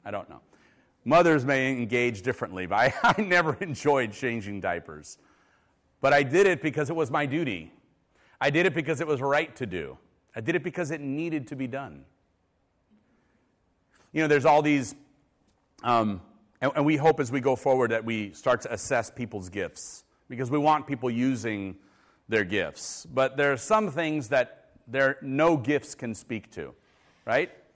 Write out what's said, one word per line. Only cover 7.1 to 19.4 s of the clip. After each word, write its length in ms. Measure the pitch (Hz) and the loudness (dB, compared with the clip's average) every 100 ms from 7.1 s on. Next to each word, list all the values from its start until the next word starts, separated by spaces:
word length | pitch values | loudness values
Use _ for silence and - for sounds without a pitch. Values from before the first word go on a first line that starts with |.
my 140 | 151 | -2
duty. 480 | 143 147 151 92 78 _ _ _ _ _ _ _ | -2 -2 -4 -6 -10 _ _ _ _ _ _ _
I 100 | 139 | 0
did 160 | 147 180 | 2 2
it 80 | |
because 260 | 165 147 139 | 0 -4 -4
it 60 | 156 | -2
was 140 | 135 | 0
right 320 | 139 143 165 - | 2 0 -2 -8
to 80 | |
do. 320 | 120 90 69 65 _ _ _ 117 | -6 -6 -8 -14 _ _ _ -8
I 40 | |
did 140 | 113 | -4
it 80 | 170 | -4
because 280 | 151 180 156 | -4 -6 -6
it 100 | 156 | -6
needed 480 | 139 143 170 156 123 | -6 -6 -6 -6 -8
to 80 | 135 | -10
be 100 | 131 | -8
done. 380 | 135 127 71 67 _ _ _ _ _ _ _ _ 214 _ _ _ _ _ _ _ _ _ _ _ | -8 -12 -18 -20 _ _ _ _ _ _ _ _ _ _ _ _ _ _ _ _ _ _ _ _
You 100 | 151 | -2
know, 60 | 156 | 4
there's 160 | 147 | 6
all 180 | 147 147 | 6 6
these, 320 | 151 143 113 - _ _ _ _ _ _ _ _ | 6 2 0 -12 _ _ _ _ _ _ _ _
um, 380 | 120 117 107 95 - _ _ _ | 2 2 2 -4 -12 _ _ _
and, 120 | 135 151 | -2 2
and 80 | |
we 120 | 147 151 | 2 4
hope 240 | 160 156 | 4 4
as 120 | 127 | 0
we 80 | 131 | 0
go 160 | 127 127 | 0 0
forward 360 | 139 127 117 | 2 2 4
that 120 | 113 | 0
we 280 | 113 110 101 | -2 -4 -6
start 280 | - 135 120 | -4 0 0
to 100 | 110 | 0
assess 380 | 113 - 127 110 | -8 -2 -2 -2
people's 380 | - 117 104 | -10 -10 -8